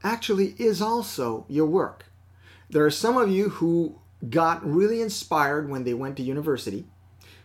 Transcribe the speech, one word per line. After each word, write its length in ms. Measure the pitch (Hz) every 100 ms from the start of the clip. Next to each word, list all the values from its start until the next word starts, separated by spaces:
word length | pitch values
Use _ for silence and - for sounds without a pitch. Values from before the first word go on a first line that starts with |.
actually 520 | 196 226 - 196 196 -
is 240 | 233 180
also 640 | 214 233 - - 120 110 -
your 180 | 147 156
work. 400 | 180 - - - _ - - - - -
There 160 | 151
are 60 | 151
some 260 | 147 220 254
of 140 | 208
you 200 | 190 202
who 480 | - 170 170 160 - - - 117
got 380 | 147 165 170 160
really 340 | 160 208 226
inspired 720 | 220 202 - 160 139 147 147
when 140 | 135
they 100 | 123
went 220 | 120 135 143
to 60 |
university 640 | 127 139 151 127 - 98 180 _ _ - - -